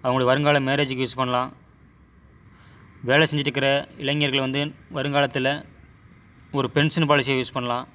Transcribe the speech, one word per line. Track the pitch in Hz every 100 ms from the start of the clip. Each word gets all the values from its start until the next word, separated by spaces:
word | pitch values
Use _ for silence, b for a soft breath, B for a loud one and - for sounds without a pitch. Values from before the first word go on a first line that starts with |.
அவங்களுடைய | 127 131 123
வருங்கால | 135 147 147 131
மேரேஜுக்கு | 139 139 131
யூஸ் | 127 127
பண்ணலாம், | 127 123 131 - - _ - _ - _ - - - B B B B - 120
வேலை | 143 156
செஞ்சுட்டு | 151 139
இருக்கிற | 123 135 139 139 -
இளைஞர்கள் | 139 147 143 135
வந்து | 131 139 147 - - 147
வருங்காலத்துல | 143 143 143 139 131 151 - - - - - - - - - 139
ஒரு | 127
பென்ஷன் | 143 151 170 151
பாலிசியை | 147 131 131
யூஸ் | 123 135
பண்ணலாம். | 123 120 127